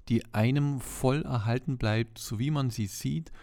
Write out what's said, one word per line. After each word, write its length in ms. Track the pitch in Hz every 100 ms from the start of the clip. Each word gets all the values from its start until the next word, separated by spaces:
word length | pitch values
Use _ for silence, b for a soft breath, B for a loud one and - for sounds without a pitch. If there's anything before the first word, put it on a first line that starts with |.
| -
die 160 | 117 -
einem 480 | 107 113 143 143 135
voll 400 | - - 131 143
erhalten 540 | - 123 104 123 - 127
bleibt, 400 | 110 110 117 -
so 220 | - 107
wie 120 | 139
man 200 | 151 131
sie 160 | 110 101
sieht, 440 | - 135 151 160 B